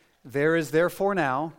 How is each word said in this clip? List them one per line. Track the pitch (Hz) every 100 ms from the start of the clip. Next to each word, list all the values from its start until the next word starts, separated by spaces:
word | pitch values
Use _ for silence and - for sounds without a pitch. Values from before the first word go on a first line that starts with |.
| _ _ 139
"There | 135 151 165
is | 143
therefore | 156 170 - 196
now | 190 143 131 160